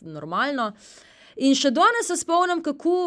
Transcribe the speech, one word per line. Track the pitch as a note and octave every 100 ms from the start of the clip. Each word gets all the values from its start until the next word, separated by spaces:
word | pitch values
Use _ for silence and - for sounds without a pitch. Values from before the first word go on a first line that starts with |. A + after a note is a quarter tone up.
normalno. | E3 D3+ D#3 F#3+ C4+ C4+ G#3+ G#3+ - - - _ - -
In | C4+
še | C4+ C#4
danes | A#3+ G#4+ A#4 -
se | F4
spomnim, | - F4 F4+ F4
kako, | D#4+ C#4+ E4+ F4+